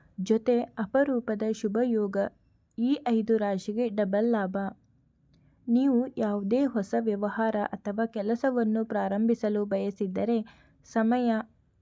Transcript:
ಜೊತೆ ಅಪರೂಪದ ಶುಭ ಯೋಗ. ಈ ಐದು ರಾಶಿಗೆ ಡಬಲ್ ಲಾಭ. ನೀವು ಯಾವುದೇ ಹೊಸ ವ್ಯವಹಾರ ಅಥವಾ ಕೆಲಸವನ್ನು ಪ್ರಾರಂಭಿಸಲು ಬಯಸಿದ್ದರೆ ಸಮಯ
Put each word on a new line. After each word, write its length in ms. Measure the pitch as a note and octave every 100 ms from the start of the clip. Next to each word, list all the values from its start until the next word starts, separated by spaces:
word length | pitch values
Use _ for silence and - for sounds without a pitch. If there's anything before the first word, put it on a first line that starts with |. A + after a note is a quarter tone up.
| _ -
ಜೊತೆ 400 | F#3 A3 A3+ A#3+
ಅಪರೂಪದ 840 | A#3+ - G#3 C4+ C#4+ B3 A#3 G#3+ A3
ಶುಭ 260 | G#3+ G#3+ G#3+
ಯೋಗ. 340 | B3 A3 G3+ G3 G3+ - _ _ _ -
ಈ 200 | A#3+ C#4+ -
ಐದು 280 | A3+ A3 A3
ರಾಶಿಗೆ 520 | G#3 F#3+ - G#3+ A#3+
ಡಬಲ್ 400 | G#3 G3 G3+ A#3
ಲಾಭ. 260 | A3+ F#3 G3 G3 - _ _ _ _ _ _ _ _ -
ನೀವು 380 | A#3 C#4 A#3+ C4 -
ಯಾವುದೇ 480 | A3 G#3 G3 B3
ಹೊಸ 300 | C#4 A3+ F#3+ A#3
ವ್ಯವಹಾರ 560 | A3+ G3+ G#3 G3+ A3 G#3
ಅಥವಾ 420 | G3+ G3 G#3+ G3+ A3+
ಕೆಲಸವನ್ನು 760 | A3 G3+ A#3 C4+ B3 A3 A3
ಪ್ರಾರಂಭಿಸಲು 800 | A3+ G#3 G3 G3 A3+ A#3 G#3+ G#3
ಬಯಸಿದ್ದರೆ 720 | G#3 G3 G3 G3 G3 F#3+ G#3+ A#3 A3 - _ _
ಸಮಯ 480 | - A3+ A3 B3 A#3+ A3 A3 _ _ _